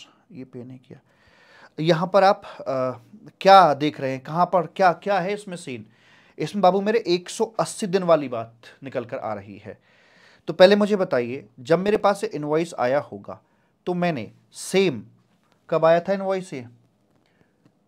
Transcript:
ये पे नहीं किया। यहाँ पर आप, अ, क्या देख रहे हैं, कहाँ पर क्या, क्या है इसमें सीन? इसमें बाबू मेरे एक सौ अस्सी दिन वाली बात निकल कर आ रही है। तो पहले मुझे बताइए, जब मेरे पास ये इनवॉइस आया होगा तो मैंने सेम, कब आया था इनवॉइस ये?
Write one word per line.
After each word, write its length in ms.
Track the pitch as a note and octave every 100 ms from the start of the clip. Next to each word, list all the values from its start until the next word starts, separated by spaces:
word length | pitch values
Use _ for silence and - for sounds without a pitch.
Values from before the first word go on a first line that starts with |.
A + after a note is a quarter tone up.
| - _ _
ये 120 | B2+
पे 200 | B2+ B2+
नहीं 160 | B2 B2+
किया। 200 | - - _ _ _ _ _ - - -
यहाँ 280 | D#3+ D#3+ F3+
पर 160 | G3
आप, 180 | F#3+ G3+ -
अ, 460 | - - C3 B2+ A#2 _ - D3 -
क्या 320 | F#3+ G3 E3
देख 280 | C3+ D3+ D3
रहे 100 | C3+
हैं, 120 | C3
कहाँ 220 | C#3+ E3 F3
पर 220 | F#3 D#3
क्या, 260 | - F#3
क्या 260 | E3+ G3+ G3
है 140 | F3+
इसमें 220 | G3+ G3 F3
सीन? 280 | C#3+ A#2+ G#2+ _ _ _ _ -
इसमें 220 | D3+ G#3
बाबू 200 | F3+ G3
मेरे 180 | G3+ A3
एक 300 | F3+ F3 F3
सौ 160 | - G#3+ -
अस्सी 280 | E3 - G#3
दिन 160 | F#3+
वाली 240 | F3 D#3 C3+
बात 280 | A#2 A#2 _ - -
निकल 220 | C3+ C3 A#2
कर 120 | C3
आ 160 | A2
रही 240 | G2+ G#2 G2
है। 220 | G#2 G2 _ _ _ _ _ _ -
तो 60 |
पहले 220 | D#3+ F#3 G#3
मुझे 200 | G3+ G#3
बताइए, 540 | F#3 B2+ A#2+ C3+ - -
जब 200 | B2+ E3
मेरे 180 | G3 G#3
पास 260 | G3+ G3+
ये 60 | A3
इनवॉइस 440 | D3 D3 D#3 F3 -
आया 200 | B2 C#3
होगा 420 | - G2+ G2 F#2 _ _ _ _ -
तो 80 |
मैंने 380 | F3+ F3 C#3 G#2 - _
सेम, 520 | - - F#3 F#3 A2+ A2+ _ _ _ _ _ -
कब 160 | D#3+ D#3+
आया 140 | E3+
था 140 | E3+
इनवॉइस 400 | G3 F#3+ F#3+ F#3
ये? 140 | C#3 A#2+ A#2+ _ _ _ _ _ _ _ _ _ _